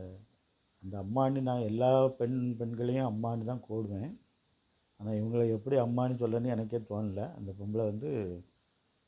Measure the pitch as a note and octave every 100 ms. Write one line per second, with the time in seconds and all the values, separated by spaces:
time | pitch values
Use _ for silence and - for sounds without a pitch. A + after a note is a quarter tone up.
0 | F#2 F#2+ G#2+ _ _ _ _ _ G2 G2
1 | G2 B2 C3+ C#3 B2+ B2 A2 A2 B2+ C3
2 | C3+ C3 A#2+ B2+ B2 A2+ A#2 A#2 B2 C3
3 | B2+ G#2+ A#2 A#2 A2 B2 - A2 G#2 G2
4 | C3 G#3+ _ _ _ _ _ _ _ -
5 | G#2 G#2+ A2 A#2+ A#2 A2 A#2+ C3+ A#2 B2
6 | B2+ B2 A#2 A#2 B2 A2+ A2 A#2 G#2+ G#2
7 | G#2+ G2 C3 D#3+ G2+ G2 G2+ G#2+ A2 G#2+
8 | D3 B2+ F#2+ F2 - _ _ _ _ _